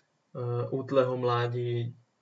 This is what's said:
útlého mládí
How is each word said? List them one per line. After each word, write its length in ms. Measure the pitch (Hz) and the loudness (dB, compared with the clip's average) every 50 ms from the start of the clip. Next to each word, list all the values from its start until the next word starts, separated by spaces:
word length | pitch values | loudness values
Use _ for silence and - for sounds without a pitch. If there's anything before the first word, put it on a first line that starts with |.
| _ _ _ _ _ _ - 135 123 120 120 120 117 - | _ _ _ _ _ _ -10 -6 -4 -2 -2 -2 -2 -2
útlého 480 | - 135 123 120 135 135 127 127 127 127 | -2 -4 -2 2 4 4 4 4 2 0
mládí 800 | 123 120 120 117 120 120 120 123 123 120 120 120 117 117 - - _ _ _ _ | 2 2 2 2 2 0 -2 -2 -2 -2 -2 -2 -2 -4 -6 -12 _ _ _ _